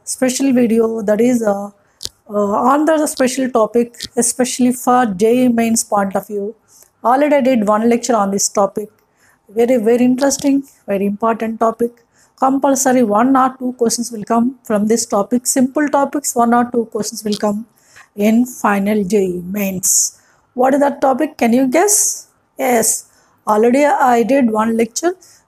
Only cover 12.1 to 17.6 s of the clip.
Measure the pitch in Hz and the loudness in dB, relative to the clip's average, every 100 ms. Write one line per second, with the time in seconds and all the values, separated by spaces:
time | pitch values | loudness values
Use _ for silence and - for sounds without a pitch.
12.1 | _ _ _ 269 269 285 262 262 254 233 | _ _ _ -2 0 0 0 2 2 2
13.1 | 208 254 262 262 254 254 247 240 - 226 | 2 2 2 2 -2 -8 -2 -2 -2 -6
14.1 | 226 196 233 240 269 - 214 214 233 - | -10 -2 0 0 -4 -4 -2 0 0 0
15.1 | 208 202 247 - 277 262 302 294 285 277 | -2 0 -2 -2 0 0 0 0 0 0
16.1 | 294 - 247 233 240 240 240 226 214 208 | -4 -4 0 2 2 2 -2 -4 -6 -8
17.1 | 220 214 208 214 208 | -6 -6 -2 -2 -4